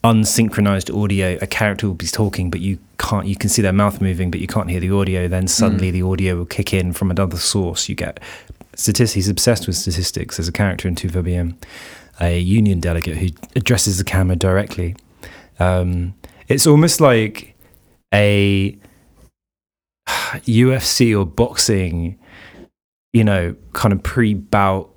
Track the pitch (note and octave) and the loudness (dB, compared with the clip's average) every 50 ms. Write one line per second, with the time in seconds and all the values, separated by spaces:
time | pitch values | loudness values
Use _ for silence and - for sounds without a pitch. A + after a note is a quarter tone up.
0 | - A#2 A2+ A2 G#2+ G#2+ - - A2+ G#2+ - - G2+ G2+ G2 F#2+ - - - G2+ | 6 6 4 4 4 2 2 2 0 2 2 2 2 2 2 0 -2 -4 -4 -2
1 | G#2 G2+ G2+ G2 F#2+ F#2 F2+ - G2 - - - A2 G#2 G2 - - G2+ F2+ E2+ | 0 0 0 0 0 0 -2 -4 -6 -6 -2 0 0 0 0 -2 -4 -4 -4 -4
2 | - - - - A2 G2 - - F#2 F2 F2+ F2 F2 G2 F#2+ - _ _ _ - | -6 -6 -2 0 -2 -2 0 -2 -4 -4 -4 -4 -4 -4 -4 -6 _ _ _ -8
3 | - - A2 G2+ F#2 F#2+ G2 - - G2+ - - G#2 F#2+ F#2 G2+ G#2 G#2 G2+ - | -4 -2 -2 -2 -2 -4 -4 -2 -2 -2 0 0 0 2 2 4 2 2 0 0
4 | G2+ F#2+ F2+ E2 F#2 F2 E2 F2 F2 F#2 - A2 F#2+ E2+ F2+ F2+ F2 F#2 G2 G2 | -2 -2 0 -2 -2 -4 -4 -4 -6 -4 -4 -4 -4 -2 -4 -2 -2 0 0 0
5 | G2 F#2 F#2 F#2 F2+ F2 F#2 F#2 F#2 F2 - - A2+ A2 F#2 F#2 F#2+ F#2 F2 F2+ | 0 0 0 -2 -2 -2 -2 -2 -2 -2 0 0 0 0 2 0 0 0 0 0
6 | F2+ F#2 F#2+ F#2 G2 F#2 F2+ F2 F2 - - - G2+ - - F#2+ F2+ F2+ E2+ - | 0 0 0 0 0 -2 0 -2 -6 -6 -4 -6 -4 -2 0 0 0 -2 -2 -2
7 | G2 F#2+ F2+ F2+ G2 F2+ E2+ F2 - - - G#2 F#2 F2 F2 - - - G2 - | -2 -2 0 0 -2 -2 -2 -4 -4 -2 -2 -2 -2 -2 -4 -6 -6 -6 -6 -8
8 | F2 F2+ - - - - - - - _ - _ - _ - - - - G2 - | -8 -10 -10 -14 -16 -18 -20 -20 -20 _ -20 _ -20 _ -10 -4 -2 -2 2 2
9 | B2 A2 - G2+ F2+ G2+ G2 - - B2 A#2 G#2+ - - F2+ - - F#2 E2 E2+ | 2 2 2 -2 -2 0 -2 0 2 2 2 0 -2 -4 -4 -4 -4 -4 -2 -2
10 | F2+ - - - E2+ - - - E2 F2 E2+ - G#2 G2 F2+ - - F#2 F2 - | -4 -4 -4 -6 -8 -8 -6 -6 -6 -6 -2 -2 -2 -2 -2 -2 -4 -4 -4 -4
11 | - F#2 E2 F#2 E2+ F2 F2 F2 F2 E2+ E2+ _ - - - - - - - - | -6 -4 -2 -2 -2 0 -2 -2 -2 -4 -6 _ -16 -20 -20 -20 -20 -20 -20 -20
12 | - - _ - E2+ F2 F2 F2 F2+ F2+ G2 A2+ G#2+ G#2 G2 F2 E2 F2 E2 E2+ | -20 -20 _ -2 -2 0 0 0 2 2 4 4 4 4 2 2 0 0 -2 -2
13 | - E2+ D#2 D2+ F#2 F2+ D#2+ - - - - B2+ - G#2 B2 G#2+ - G#2 F#2+ F2+ | -2 -4 -4 -2 -2 -4 -4 -6 -20 -4 -4 -2 0 2 0 2 2 0 0 -2
14 | F#2+ - - F#2+ F#2 F2+ F#2 E2 F#2 F#2+ F#2 G2 G2+ - - - F2+ F2 G2 - | -2 0 0 2 2 2 2 2 2 2 2 2 0 -2 -6 -6 -4 -6 -6 -10
15 | _ _ _ _ - - - - - _ _ - F2 F#2 F#2 F#2 F2+ F2+ F2+ F2 | _ _ _ _ -20 -20 -20 -20 -20 _ _ 0 0 2 2 2 0 0 -2 -2
16 | F2 F2+ F#2+ _ - - - - - - C3 C#3 - - D3 D3 E3 E3+ - - | -4 -6 -8 _ -20 -20 -20 -20 -4 -2 0 2 6 6 6 6 6 4 4 4
17 | D#3 C#3 B2 A2+ A2 G#2+ G#2+ - - - _ _ _ _ _ _ _ _ _ _ | 4 4 6 4 2 0 -4 -10 -18 -20 _ _ _ _ _ _ _ _ _ _
18 | _ _ - G2+ G#2 G#2 G#2 G2+ G2+ G2+ G2 G2 G2 G2 - - _ - _ _ | _ _ 2 4 4 4 4 4 4 2 2 2 0 -2 -4 -8 _ -20 _ _
19 | _ _ _ _ _ _ _ _ _ _ _ _ _ _ _ _ _ _ _ _ | _ _ _ _ _ _ _ _ _ _ _ _ _ _ _ _ _ _ _ _
20 | _ - - - - - - - - - A2+ A2 B2 B2+ C3 C3 - - - - | _ -8 -6 -6 -6 -8 -10 -6 -2 2 4 4 4 4 2 0 -2 -2 2 2
21 | B2 A#2 G#2+ G2+ G2 E2 - - A#2 B2 - - - - A2 G2 F#2 F2+ F2 E2+ | 2 4 4 0 -2 -2 0 0 0 0 0 -2 0 0 2 0 0 -2 -2 -4
22 | E2+ E2+ F#2+ _ _ - - - - - - - - _ _ _ _ _ _ _ | -4 -6 -8 _ _ -20 -20 -20 -20 -20 -20 -20 -20 _ _ _ _ _ _ _
23 | _ _ - A#2 A2 G#2 G2+ F#2 F2 E2+ - - - - - - - G#2+ G2+ F#2+ | _ _ 2 2 4 4 2 2 0 -2 -6 -10 -16 -14 -6 0 2 2 2 2
24 | - - - B2+ A#2 G#2+ G#2 F#2+ - - - G#2 G2+ F#2+ F#2+ F#2+ F#2+ _ _ | -2 -4 -2 0 0 0 0 -4 -4 0 2 2 4 2 0 -2 -6 _ _